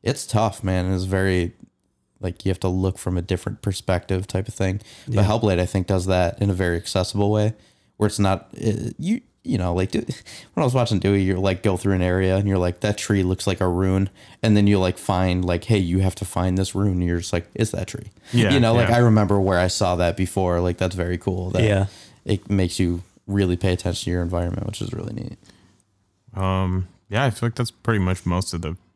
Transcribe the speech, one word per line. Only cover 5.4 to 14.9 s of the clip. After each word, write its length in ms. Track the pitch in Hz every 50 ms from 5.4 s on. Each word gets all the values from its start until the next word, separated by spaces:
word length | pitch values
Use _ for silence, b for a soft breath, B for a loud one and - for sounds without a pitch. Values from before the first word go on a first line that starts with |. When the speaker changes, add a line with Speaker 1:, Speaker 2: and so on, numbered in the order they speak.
| 110 104 92 87
Speaker 1:
I 60 | 90
think, 220 | - - 95 92
does 180 | - 98 92 90
that 360 | 95 92 90 90 85 - -
in 100 | 104 101
a 20 |
very 240 | 92 90 95 87 85
accessible 540 | 85 - - - 95 90 - - 101 101 101
way, 240 | 107 107 107 110 110 b b b b b b b b
where 100 | - 104 101
it's 100 | - -
not, 300 | 101 - - - - _ - -
uh, 280 | - 110 - - - - - -
you, 240 | 151 180 226 - _ _ _ _
you 140 | _ - -
know, 160 | - 90 90 87
like, 160 | 90 95 -
du-, 120 | - - - - B B B B B B B B
when 100 | _ -
I 20 | 147
was 100 | 127 123
watching 240 | 131 120 - 107 92
Dewey, 240 | - 98 101 98
you're, 160 | 95 92 95 90
like, 240 | 98 98 92 92
go 160 | - 107 92 90
through 160 | - 98 98
an 80 | 90
area 340 | 90 90 90 95 95 92 95
and 100 | 95 101
you're 120 | 101 95 92
like, 220 | 90 87 87 -
"That 180 | - 104 101 -
tree 240 | - - 104 98
looks 240 | 92 90 90 - -
like 140 | 98 92 -
a 40 | 95 92
rune," 420 | 87 90 95 95 95 98 98 95 B B B B B B
and 120 | - 113 104
then 120 | 104 101
you, 120 | 101 104 95
like, 200 | 92 90